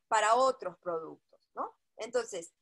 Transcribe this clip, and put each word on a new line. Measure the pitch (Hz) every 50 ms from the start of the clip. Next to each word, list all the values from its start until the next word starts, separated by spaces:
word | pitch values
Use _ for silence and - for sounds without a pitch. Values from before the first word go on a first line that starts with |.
| _ -
para | 226 220 214 208 226
otros | 247 262 262 254 254 202 180 170 -
productos, | - 180 170 165 165 151 151 - _ _ _ _ _ _ -
¿no? | 220 302 453 - _ _ _ _
Entonces, | - 208 240 233 247 226 226 - 180 170 - _ _